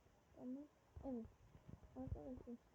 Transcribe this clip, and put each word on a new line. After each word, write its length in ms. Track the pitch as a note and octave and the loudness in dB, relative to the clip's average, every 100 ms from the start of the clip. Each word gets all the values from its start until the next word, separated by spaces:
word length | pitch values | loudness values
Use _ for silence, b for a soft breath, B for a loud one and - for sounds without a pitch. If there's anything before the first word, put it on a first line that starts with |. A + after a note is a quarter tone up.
| - - - - | -18 -20 -16 -4
tamam. 320 | B3+ C4+ D4 - - - | 0 0 -2 -10 -10 -2
Evet. 220 | C#4 A#3+ A3+ - - - - - - B3+ | 4 4 4 -4 -14 -10 -8 -8 -6 -2
Arkadaşlar 600 | C4 C#4+ D4 B3+ B3 A#3+ - | 4 4 4 0 0 -4 -6